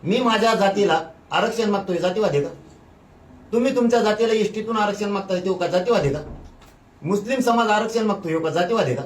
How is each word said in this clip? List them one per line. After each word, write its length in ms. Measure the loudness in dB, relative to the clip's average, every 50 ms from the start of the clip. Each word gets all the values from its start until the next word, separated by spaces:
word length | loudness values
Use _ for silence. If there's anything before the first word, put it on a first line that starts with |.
| 0
मी 160 | 0 0 2
माझ्या 360 | 2 2 2 2 2 2 4
जातीला 480 | 4 2 2 4 2 2 2 2 0 -2 -6 -16 -20 -14 -4
आरक्षण 380 | -2 0 0 0 0 0 0 0
मागतोय, 280 | 0 -2 -2 -2 -4 0
जातीवाद 340 | 0 -2 0 0 0 2
आहे 100 | 2 0
का? 80 | -2 -2 -8 -14 -20 -20 -20 -20 -20 -20 -20 -20 -20 -20 -20 -20 -20 -20 -20 -20 -12 -2 0
तुम्ही 220 | 0 2 2 2
तुमच्या 260 | 2 2 2 2 2
जातीला 320 | 2 2 2 2 2 2 2
एसटीतून 440 | 2 2 0 -2 -6 -6 -4 -2 0
आरक्षण 320 | 0 0 -2 -2 -4 -4
मागताय, 320 | -4 -4 -2 -2 -4 -2 -2
तो 80 | -2 -2
का 140 | -2 -2 0
जातीवाद 340 | 0 0 2 2 2 2
आहे 120 | 2 0 -2
का? 60 | -4 -8 -12 -14 -16 -18 -20 -20 -20 -20 -20 -20 -20 -20 -20 -20 -10
मुस्लिम 380 | -4 -2 -2 -2 -2 -2 -2 0
समाज 280 | 2 2 2 2 2 2
आरक्षण 360 | 2 0 0 0 -2 0 0
मागतोय, 300 | 0 -2 -2 -4 -4 -2
हो 60 | -2
का 100 | -2 0
जातीवाद 360 | 0 0 0 0 0 0 0
आहे 100 | 0 -2
का? 80 | -4 -6